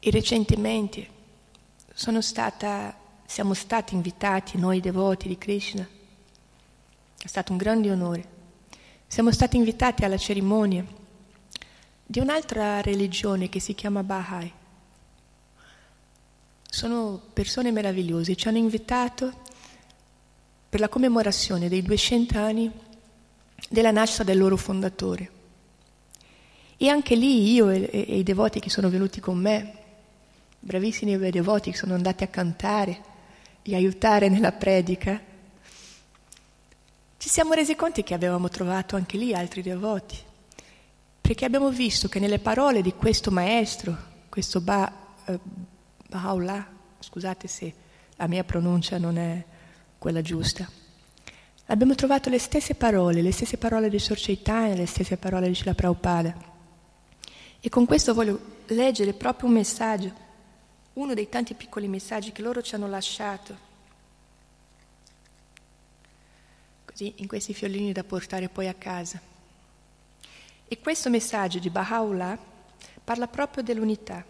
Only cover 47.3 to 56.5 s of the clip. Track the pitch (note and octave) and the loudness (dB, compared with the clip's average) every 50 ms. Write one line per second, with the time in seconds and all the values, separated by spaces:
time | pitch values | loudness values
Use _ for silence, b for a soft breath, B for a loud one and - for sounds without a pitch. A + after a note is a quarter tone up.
47.3 | F#3 - - F#3 - - - E3 D#3 b b b b b b b b _ F3 E3 | -6 -8 -10 -14 -12 -10 -10 -12 -12 b b b b b b b b _ -4 -2
48.3 | F3 F#3 F#3 F#3 - F3 E3+ F3 F3 F3 E3 - - F3 E3+ E3+ E3+ E3+ E3+ E3+ | 0 -2 -2 -2 -2 0 2 2 2 2 2 0 -2 -2 -2 -2 0 -2 -2 -2
49.3 | E3 F3 F3 B B B B B B B B B B _ - E3+ E3 E3 D#3 D#3+ | -4 -6 -8 B B B B B B B B B B _ -4 -2 -2 -2 -2 -2
50.3 | F3 D#3+ E3 - - - F#3+ - - - - - - - B B B B B B | -4 -2 -2 -2 -4 -4 -8 -12 -12 -20 -20 -20 -20 -20 B B B B B B
51.3 | B B B B B B _ - A3+ G#3 B3 C4 C#4 C4+ - C4+ C#4 C#4 C4+ C4 | B B B B B B _ -2 2 4 6 4 4 4 4 2 2 2 2 2
52.3 | B3+ A#3+ - - - D4+ - - - - - A#3 G#3 F#3+ F3+ F3 E3+ E3+ E3+ F3+ | 0 0 0 0 -2 -2 0 -2 -4 0 2 2 4 4 4 4 4 4 4 2
53.3 | F#3+ - A#3 - - A#3 - A3+ A3 A3 A3 G#3+ G3+ G#3 G3 - A3 G#3 - - | 2 0 -2 -4 -4 -4 -2 0 0 2 2 2 2 0 0 0 -2 -2 0 -2
54.3 | G3 F#3+ - - G#3+ A3+ A3+ A3 G3 F3+ F3 E3+ - - F#3+ - F#3+ F3+ - F#3+ | -2 -2 0 0 2 2 2 2 2 0 0 -2 -2 -2 -2 -2 -2 -4 -2 -2
55.3 | F#3 F#3 F3+ F3+ F3+ - - G3 F#3 - - F3+ F3 E3+ - F#3 F3 E3+ E3+ E3 | -2 0 2 0 0 0 0 -2 0 2 2 2 2 2 2 0 2 2 2 0
56.3 | E3+ - - - | -2 -6 -14 -20